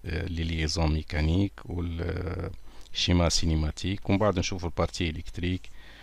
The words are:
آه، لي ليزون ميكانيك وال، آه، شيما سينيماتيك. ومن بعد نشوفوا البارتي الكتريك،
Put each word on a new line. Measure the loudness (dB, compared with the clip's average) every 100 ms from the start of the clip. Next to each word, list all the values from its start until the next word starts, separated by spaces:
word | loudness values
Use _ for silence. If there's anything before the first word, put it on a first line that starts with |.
| -6
آه، | -4 -4
لي | -2
ليزون | -2 0 0 2 2
ميكانيك | 2 0 0 2 4 2 -2 -8
وال، | -4 -4 -4
آه، | -4 -4 -4 -6 -6 -8 -12 -12 -8
شيما | -2 4 6 6
سينيماتيك. | 4 4 4 2 -2 -2 -2 2
ومن | 4
بعد | 4 2
نشوفوا | 0 -2 -4
البارتي | 0 0 0 -2
الكتريك، | -2 -6 -2 0 0 -4 -14 -14 -16